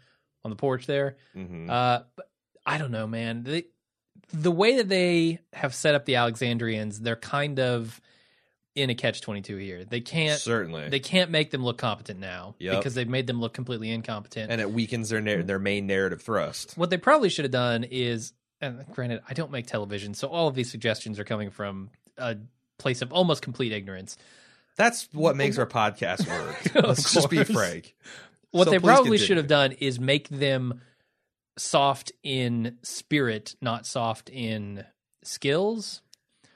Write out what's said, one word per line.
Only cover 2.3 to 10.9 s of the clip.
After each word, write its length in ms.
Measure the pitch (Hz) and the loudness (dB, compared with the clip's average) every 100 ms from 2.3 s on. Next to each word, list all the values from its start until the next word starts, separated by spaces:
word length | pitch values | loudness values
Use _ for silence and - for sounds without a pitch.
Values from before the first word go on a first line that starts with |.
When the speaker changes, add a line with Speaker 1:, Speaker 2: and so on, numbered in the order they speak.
| _ _ _ - | _ _ _ -4
Speaker 1:
I 140 | 151 | -2
don't 120 | 143 | -2
know, 140 | 110 110 | -4 -4
man. 380 | 113 113 117 | -4 -6 -6
The, 240 | 120 160 170 _ _ _ _ _ _ | -4 -6 -6 _ _ _ _ _ _
the 180 | 160 165 | -2 2
way 260 | 170 214 269 | 4 4 4
that 120 | 208 | 4
they 500 | 190 180 170 165 165 _ | 2 4 4 2 0 _
have 200 | - 139 | -6 -4
set 220 | - 156 147 | 0 2 2
up 80 | 139 | 2
the 100 | 123 | 2
Alexandrians, 840 | 120 113 123 117 113 110 107 104 | 2 0 -2 0 -2 -2 -4 -6
they're 160 | 117 113 | -4 -4
kind 440 | - 143 147 135 | -4 -2 -2 0
of 380 | 127 120 113 - _ _ _ _ _ _ _ - | 2 0 -4 -12 _ _ _ _ _ _ _ -2
in 140 | 135 | -2
a 60 | 120 | 0
catch 260 | 123 110 | -2 -2
twenty-two 340 | - 101 95 98 | -6 -8 -8 -10
here. 280 | 98 90 98 | -10 -12 -8
They 160 | 120 | -8
can't 380 | 120 165 156 151 | -4 0 0 0
Speaker 2:
Certainly. 500 | - 117 85 80 | 0 -2 -2 -6
Speaker 1:
they 100 | 76 | -4